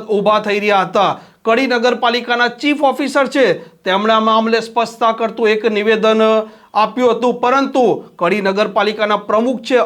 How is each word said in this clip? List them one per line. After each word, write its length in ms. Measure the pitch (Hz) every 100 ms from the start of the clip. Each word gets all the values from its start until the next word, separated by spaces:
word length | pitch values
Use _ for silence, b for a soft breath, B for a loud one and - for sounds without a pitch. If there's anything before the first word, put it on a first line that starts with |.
| 220
ઊભા 320 | 208 196 214
થઈ 200 | 208 208
રહ્યા 240 | 208 202
હતા. 280 | 180 208 180 - B B 220
કડી 260 | 233 269
નગરપાલિકાના 800 | 247 240 240 240 240 233 240 240 240
ચીફ 200 | 294 294
ઓફિસર 440 | 285 254 285 285 269
છે, 160 | 285 226 165 B -
તેમણે 300 | 196 190 214
આ 120 | 220 220
મામલે 320 | 220 226 226
સ્પષ્ટતા 520 | 226 240 220 - 233
કરતું 360 | 226 226 220 226
એક 140 | 214 226
નિવેદન 520 | 208 208 220 220 220 220 220 214 B B
આપ્યું 380 | - 214 233 247
હતું, 220 | 220 247 240
પરંતુ 420 | 240 269 269 269 226 147 B -
કડી 220 | 175 208
નગરપાલિકાના 840 | 196 196 208 220 208 214 214 202 208
પ્રમુખ 320 | 214 240 247
છે 160 | - 240